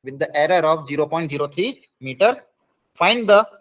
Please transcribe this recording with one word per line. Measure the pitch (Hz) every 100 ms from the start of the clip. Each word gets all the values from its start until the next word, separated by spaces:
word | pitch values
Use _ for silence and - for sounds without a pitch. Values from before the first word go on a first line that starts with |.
with | 131 139
the | 151 147
error | 156 180 156
of | 160 139
zero | 147 151
point | 165 160
zero | 143 143
three | 156 226 262 _ _
meter, | 131 123 202 254 _ _ _ _ _
find | _ 175 240 208
the | 202 214 -